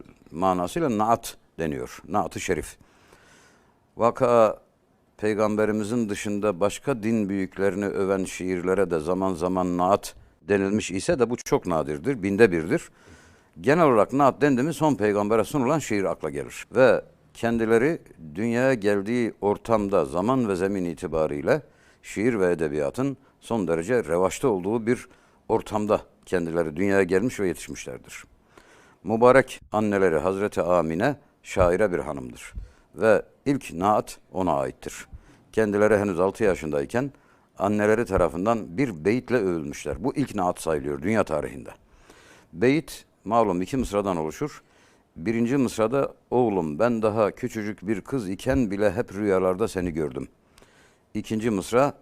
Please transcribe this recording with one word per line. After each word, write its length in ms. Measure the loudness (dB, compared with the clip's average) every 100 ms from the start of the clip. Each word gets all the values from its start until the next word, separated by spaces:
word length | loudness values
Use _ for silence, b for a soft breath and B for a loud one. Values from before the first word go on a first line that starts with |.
| -8 -20 -14
manasıyla 680 | -2 0 0 0 -2 0 0
naat 400 | 2 0 -2 -18 _ -6
deniyor. 420 | -4 -4 -8 -14 -6
Naat-ı 300 | -4 -4 -4
şerif. 380 | -4 -4 -4 -12 b b b b b b b b b b _ 0
Vaka 640 | 0 2 4 6 6 2 _ _ _ _ _ -6
peygamberimizin 920 | -2 2 2 2 0 0 -2 -2 -2
dışında 500 | -4 -6 -4 -2 0
başka 440 | -2 -2 -6 -4
din 260 | 0 0 0
büyüklerini 560 | -2 -4 -2 -2 0 -2
öven 400 | -2 0 0 -2
şiirlere 680 | -6 -4 -2 0 0 2
de 80 | 0
zaman 340 | -2 -2 -2
zaman 440 | 0 -2 0 0 0
naat 380 | 2 2 0 -18 b b 0
denilmiş 440 | 2 2 0 -2
ise 280 | -4 -2 0
de 100 | 0
bu 60 | -2
çok 300 | -2 -2 0
nadirdir, 580 | -2 -2 -4 -4 -4
binde 280 | 0 4 4
birdir. 380 | 4 0 -4 -4 b b b b b b -6
Genel 240 | 0 4 6
olarak 280 | 6 4
naat 280 | 4 2 4
dendi 220 | 2 2
mi 100 | 0
son 220 | 0 0 2
peygambere 480 | 2 2 2 0
sunulan 360 | 0 0 0 0
şiir 240 | -2 -2
akla 260 | -2 -4 -6
gelir. 380 | -8 -10 -12 -4 4
Ve 260 | 4 4 0 _ _
kendileri 680 | -6 -2 0 2 4 2 -2 -10 -20 -14 -6
dünyaya 380 | -4 0 2
geldiği 600 | 2 0 0 0 -2 -2 -2
ortamda 640 | -2 -2 0 0 2 2 0
zaman 440 | 0 0 0 0
ve 60 | 0
zemin 300 | 0 -2 -4
itibariyle 760 | -6 -4 -2 -2 -2 0 -2 -2 b b b
şiir 380 | -12 -4 -2 2
ve 120 | 0
edebiyatın 680 | 0 -2 -2 -4 -4 -6 -6 b b
son 280 | -6 -2 0
derece 360 | -2 0 -2
revaçta 440 | 0 0 0 0 0
olduğu 400 | 0 0 -2 -2
bir 200 | -4 -4 b b b -2
ortamda 520 | -2 -2 -4 0 0 -2 _ -6
kendileri 500 | -4 -2 -2 -2 -2
dünyaya 280 | 0 2
gelmiş 360 | 2 2 0 -2
ve 80 | -4
yetişmişlerdir. 760 | -4 -10 -14 -12 -14 -16 -20 -20 _ b b b b b b
Mübarek 580 | -2 4 8 8 6 -2 -4
anneleri 460 | -2 2 4 4 4
Hazreti 440 | 2 0 -2 0
Amine 540 | 2 2 2 0 0 -2 b b
şaire 480 | -6 2 2 4 2
bir 80 | 0
hanımdır 540 | -4 -8 -10 -14 -16 -16 B B B 0
ve 260 | 4 4 2 _ -4
ilk 280 | -4 -4
naat 460 | -2 0 0 -2 -10 _
ona 220 | -4 -2
aittir. 540 | 0 -2 -6 -14 -14 -18 b b b b
Kendileri 460 | 0 2 4 4 4
henüz 220 | 2 2
altı 240 | 0 2
yaşındayken 680 | 0 0 -2 -4 -2 -2 -4 -8 b b b -4
anneleri 480 | -2 2 2 2 2
tarafından 720 | 2 2 0 0 0 -2 -4
bir 280 | -4 -2 0
beyitle 320 | 0 0 0
övülmüşler. 640 | 0 -2 -6 -8 -8 -6
Bu 120 | -4 -4
ilk 200 | -4 -2
naat 240 | -2 -2
sayılıyor 420 | -2 -2 -2 -6
dünya 220 | -2 0
tarihinde. 460 | 0 -2 -4 -10 -16 -20 _ b b b b b b
Beyit 540 | -2 0 0 -2 -14 -20 _ -2
malum 340 | 2 2 2
iki 160 | -2 -4
mısradan 400 | -2 -2 0 -2
oluşur. 460 | -4 -6 -8 -10 _ b b b b -10
Birinci 420 | -4 -2 0 0
mısrada, 560 | 0 0 0 0 -2 -6 -2
"Oğlum, 480 | 2 2 2 -2 0
ben 220 | 0 2
daha 300 | 0 2 0
küçücük 560 | 0 -8 -6 -8 -8 -6
bir 140 | -6
kız 280 | -4 -6 -6
iken 420 | -6 -2 0 0
bile 200 | 2 0
hep 220 | 0 -4
rüyalarda 540 | -2 2 2 2 0 -2
seni 240 | -2 -4
gördüm." 340 | -2 -4 -6 -12 _ b b b b b b b
İkinci 360 | -10 -6 -2 -2
mısra, 440 | -2 0 2 2 0